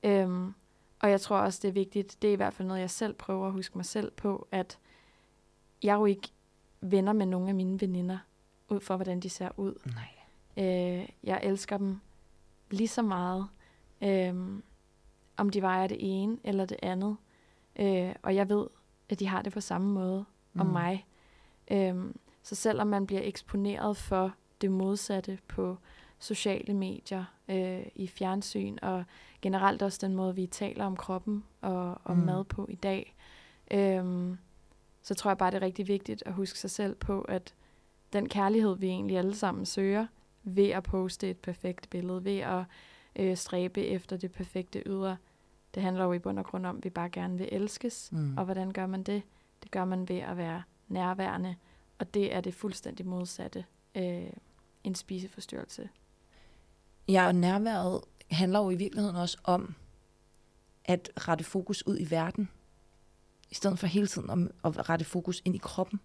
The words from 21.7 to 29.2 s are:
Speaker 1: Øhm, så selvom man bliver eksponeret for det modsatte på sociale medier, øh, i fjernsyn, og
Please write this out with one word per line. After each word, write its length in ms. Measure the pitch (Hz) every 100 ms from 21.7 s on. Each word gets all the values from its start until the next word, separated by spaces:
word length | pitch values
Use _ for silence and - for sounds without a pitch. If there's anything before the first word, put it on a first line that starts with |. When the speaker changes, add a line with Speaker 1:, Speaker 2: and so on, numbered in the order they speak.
Speaker 1:
Øhm, 460 | 202 190 180 185 - _ _
så 120 | -
selvom 320 | 196 226 214 208
man 200 | 202 196
bliver 160 | 196
eksponeret 720 | 202 190 - 202 202 202 208 208
for 360 | - 190 190 196 _ _
det 100 | 202
modsatte 680 | 190 190 202 - 196 185 190 _
på 280 | - 185 185 - - - _
sociale 560 | - 214 214 190 -
medier, 500 | 202 190 190 - 190 185 _ -
øh, 340 | 190 185 185 -
i 120 | - 190
fjernsyn, 720 | - 190 190 202 208 196 208
og 220 | 196 185 180 -